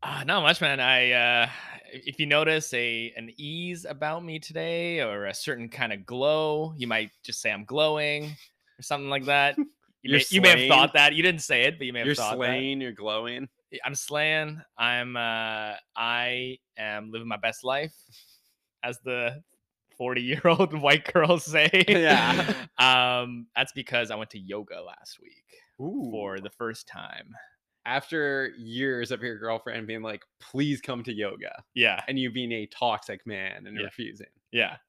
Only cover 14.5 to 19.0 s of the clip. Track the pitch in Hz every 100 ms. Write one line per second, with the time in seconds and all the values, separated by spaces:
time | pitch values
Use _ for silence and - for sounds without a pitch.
14.5 | 156 - - 120 123 123 123 117 113 113
15.5 | 110 107 104 - - 117 120 123 123 127
16.5 | 127 _ - 110 104 107 113 117 107 113
17.5 | 110 127 135 156 _ _ - _ _ _
18.5 | _ _ _ 123 120